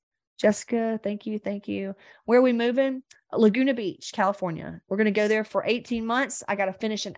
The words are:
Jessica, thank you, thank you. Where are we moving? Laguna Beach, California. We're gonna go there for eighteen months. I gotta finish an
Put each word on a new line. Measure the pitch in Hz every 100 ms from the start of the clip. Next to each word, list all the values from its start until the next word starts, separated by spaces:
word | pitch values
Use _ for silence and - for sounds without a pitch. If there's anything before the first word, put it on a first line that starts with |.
| _ _ _ -
Jessica, | 214 208 - 240 226 220
thank | 202 208 -
you, | 214
thank | 196 202 202
you. | 196 196 196 - - -
Where | 240
are |
we | 254
moving? | 233 233 247 269 262 - - _
Laguna | - 220 220 262
Beach, | 240 196 - -
California. | - 196 202 185 160 156 170 -
We're | 196
gonna | 214
go | 202 208
there | 214 214
for | 196 -
eighteen | 240 - 233 226
months. | 240 269 - -
I | 202
gotta | 190
finish | 190 220 208
an | 202